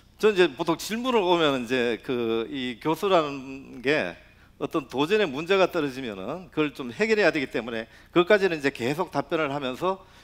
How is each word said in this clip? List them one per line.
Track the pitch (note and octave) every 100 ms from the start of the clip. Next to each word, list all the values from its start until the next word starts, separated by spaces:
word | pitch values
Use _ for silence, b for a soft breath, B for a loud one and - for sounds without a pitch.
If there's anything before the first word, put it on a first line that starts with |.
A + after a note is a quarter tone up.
| _ -
저 | G#3+
이제 | G3 F3 C3
보통 | E3 D#3
질문을 | - A3 B3+ A#3
오면 | F3+ F3 D#3 C3+
이제 | A#2 C3 A#2+ A2
그 | - B2 A#2 A2+ A2+
이 | D3 B2+ A2
교수라는 | D3+ D#3+ G3+ F#3 D3+ C#3 C3 C3+ B2+ C3
게 | B2 D3+ F2+ E2+ b b b -
어떤 | C#3 E3 C3
도전의 | B2 D3+ G#3+ F#3+
문제가 | C3 E3+ G3 F3
떨어지면은 | F3 D3 B2+ B2+ G2 F#2+ E3 F3+
그걸 | - D3+
좀 | C#3 B2+
해결해야 | A2+ A3 G#3+ F3+
되기 | D3+ C3
때문에 | C3+ A#2 A2+ A2 B B
그것까지는 | E3+ F3 G#3+ F#3+ D#3+
이제 | C#3
계속 | - A#2 D3+ F3
답변을 | C#3+ C#3 E3 D3+
하면서 | C#3+ C3 B2+ F3 F#3+ B B